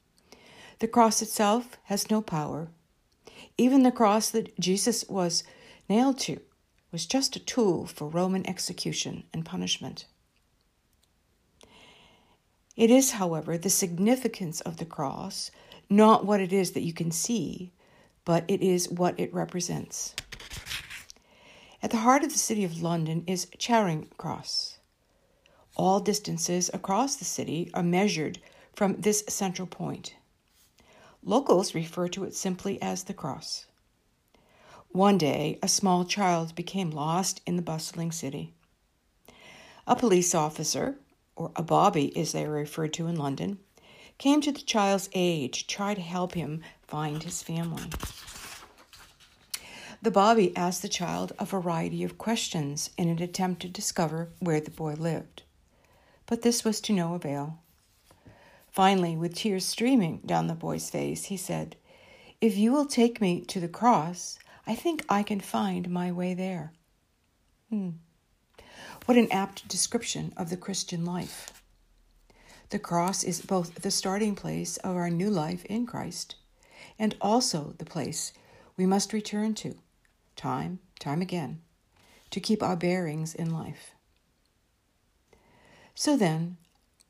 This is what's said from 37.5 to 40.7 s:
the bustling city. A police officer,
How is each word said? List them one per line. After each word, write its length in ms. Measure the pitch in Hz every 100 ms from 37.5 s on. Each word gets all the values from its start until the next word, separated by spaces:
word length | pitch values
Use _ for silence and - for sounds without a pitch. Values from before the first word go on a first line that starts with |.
| 175
the 60 |
bustling 500 | 170 160 - 170 165
city. 400 | 160 135 151 165 _ _ _ _ _ _ _ - - - - - - -
A 100 | 247
police 380 | 233 180 170
officer, 680 | 165 151 160 156